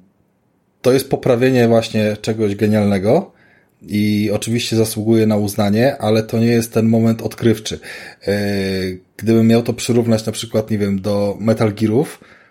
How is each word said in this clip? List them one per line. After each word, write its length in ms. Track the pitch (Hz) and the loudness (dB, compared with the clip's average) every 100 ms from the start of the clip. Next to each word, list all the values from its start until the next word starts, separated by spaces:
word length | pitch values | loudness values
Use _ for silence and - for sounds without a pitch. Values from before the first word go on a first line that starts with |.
| _ _ _ _ _ _ _ _ | _ _ _ _ _ _ _ _
to 100 | 127 | 0
jest 180 | 131 - | 2 0
poprawienie 580 | - 127 120 131 127 117 | -2 0 2 2 4 4
właśnie 480 | 113 110 110 107 104 | 2 0 -2 -2 -2
czegoś 360 | - 110 107 98 | -4 -2 -2 0
genialnego 760 | 107 107 104 98 101 156 196 _ _ _ _ _ | 0 2 2 2 2 2 0 _ _ _ _ _
i 480 | - 104 104 104 104 | -6 -2 0 0 0
oczywiście 420 | 104 117 120 - 110 | -2 -2 -4 -2 0
zasługuje 500 | 110 110 107 113 110 | 0 -2 2 2 4
na 100 | 107 | 2
uznanie, 600 | 104 104 101 107 131 - | 0 -2 0 2 0 0
ale 240 | 107 110 | 0 0
to 160 | 110 113 | 0 0
nie 80 | 117 | 2
jest 260 | 120 117 | 2 0
ten 140 | 113 113 | 0 2
moment 340 | 113 113 113 | 2 2 0
odkrywczy. 580 | 113 - 117 110 - - - - - - - | -4 -2 0 0 -4 -12 -12 -18 -18 -10 -4
E, 60 | 101 101 101 95 95 92 90 - - | -2 -2 -4 -4 -4 -4 -8 -14 -6
gdybym 300 | 107 113 113 | 0 4 4
miał 160 | 117 | 4
to 100 | 117 | 2
przyrównać 540 | 113 - 120 117 110 113 | -4 -2 0 2 0 -2
na 60 | |
przykład, 380 | 110 117 113 107 | -8 -6 -4 -2
nie 80 | 107 | -2
wiem, 220 | 101 98 | -2 -2
do 360 | 104 101 101 98 | -2 -2 -2 -2
Metal 340 | 110 110 110 | -2 0 0
Gearów, 460 | 104 107 113 170 - _ - _ | 0 0 0 -2 -6 _ -20 _